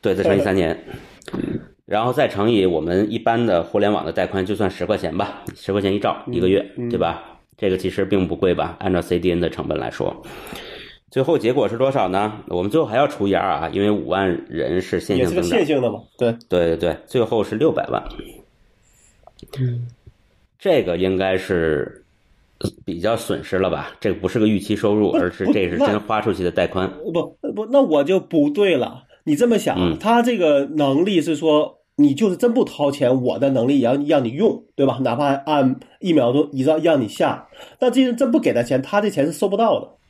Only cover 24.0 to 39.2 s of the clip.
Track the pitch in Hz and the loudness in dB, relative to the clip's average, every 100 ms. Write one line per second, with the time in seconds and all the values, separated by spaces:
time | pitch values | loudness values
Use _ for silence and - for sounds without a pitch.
24 | 107 85 92 120 107 104 - 104 107 104 | -4 -2 -2 2 2 2 -2 0 2 4
25 | 104 330 90 - 95 175 90 233 277 104 | 2 2 0 -2 0 2 2 0 0 0
26 | - 107 107 92 90 85 87 92 92 - | 0 -2 0 -2 0 0 0 0 -4 -6
27 | - 165 156 - 190 190 220 277 269 151 | -4 -4 -4 -8 -10 -8 0 2 4 2
28 | 143 190 - 165 147 147 202 147 120 - | 2 0 0 2 2 2 2 2 -2 -8
29 | _ - - 147 240 214 - 92 87 78 | _ -10 -2 2 2 2 0 0 0 0
30 | 208 233 240 226 165 143 135 151 139 139 | 2 2 2 2 2 2 0 0 2 2
31 | 190 180 160 147 160 151 147 - _ - | 2 0 0 0 2 2 2 -8 _ 2
32 | 147 139 220 175 240 233 - - 143 139 | 2 4 0 2 0 2 -2 0 -2 2
33 | 123 131 123 107 139 131 120 143 117 139 | 2 2 0 0 0 2 2 2 2 0
34 | 143 151 120 139 226 - - - 135 123 | 2 2 2 0 0 0 -10 -2 0 0
35 | 127 120 143 139 156 147 131 131 - _ | -2 0 0 0 0 2 2 0 -10 _
36 | 190 156 120 139 151 131 135 156 160 147 | 0 2 4 2 0 0 0 2 2 2
37 | 107 - 156 - - - - - 254 240 | 0 -2 -2 -2 -12 -20 -20 -2 0 4
38 | 254 240 262 285 147 117 113 131 135 208 | 2 2 2 2 2 0 0 -2 0 0
39 | 208 151 | 0 0